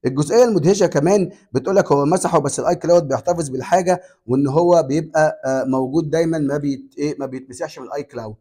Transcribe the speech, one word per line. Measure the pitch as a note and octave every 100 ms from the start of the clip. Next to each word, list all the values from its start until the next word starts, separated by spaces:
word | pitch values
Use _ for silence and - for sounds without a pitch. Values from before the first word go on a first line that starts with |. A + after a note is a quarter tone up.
| C#3+
الجزئيه | C3 D3+ G#3+
المدهشه | B3 G3 D3+ G3+ F3+
كمان | D3+ D3+ G3+ F3 - _
بتقول | B2+ C#3 G3
لك | F#3+
هو | C#3+
مسحه | C#3+ F3+ E3+ E3
بس | C#3+ -
الاي | C3 F3
كلاود | D#3 F3 D3
بيحتفظ | C3 - E3+ D3
بالحاجه، | C3 B2+ F3 F3+ F3+ - _ -
وان | C3 C#3
هو | C#3+ F3 E3+
بيبقى، | C3 D3 D#3 D#3+ D#3 D#3 C3
آه، | C3+
موجود | B2+ C3 C3 D3 D#3
دايما، | D#3 E3 E3
ما | C#3 D3
بيت-، | C#3+ C3+ - -
ايه، | D3 C#3+
ما | C3+
بيتمسحش | C3 C3 B2 D#3+ D3+
من | B2+
الاي | -
كلاود. | - A#2+ A2 G#2+